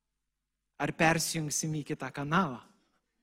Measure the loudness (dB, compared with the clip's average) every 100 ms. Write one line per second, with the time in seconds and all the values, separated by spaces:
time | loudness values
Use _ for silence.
0 | _ _ _ _ _ _ _ -6 -4 2
1 | 4 4 0 -2 -2 -2 -2 -4 -4 -6
2 | -6 -6 2 2 2 -4 -14 _ _ _
3 | _ _